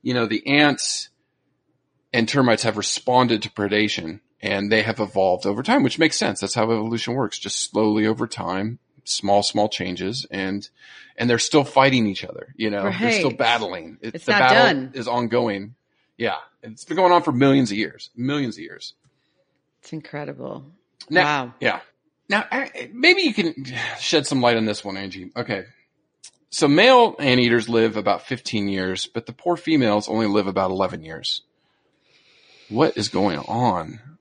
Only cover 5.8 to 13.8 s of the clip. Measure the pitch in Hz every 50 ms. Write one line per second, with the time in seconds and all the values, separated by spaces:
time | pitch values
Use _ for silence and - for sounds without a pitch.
5.8 | - 123 - - 160 160 - - 214 202 196 - 101 98 - 120 107 113 113 110
6.8 | 107 113 117 117 - - 120 135 131 101 - - - 101 - - - - - 104
7.8 | 110 107 104 107 107 110 113 120 120 113 - - 90 85 90 95 101 110 123 -
8.8 | _ _ _ _ _ - - - - 98 101 101 101 - - 110 104 107 - -
9.8 | 90 92 90 87 92 95 117 131 135 - - 98 95 95 98 101 104 - _ _
10.8 | - - - - - - _ - 117 123 120 113 - - - 151 139 - - 135
11.8 | 135 139 131 123 113 104 95 - - - - - - - - - 107 107 104 101
12.8 | 98 101 - 175 220 240 226 208 170 135 123 - 117 113 117 117 110 92 90 90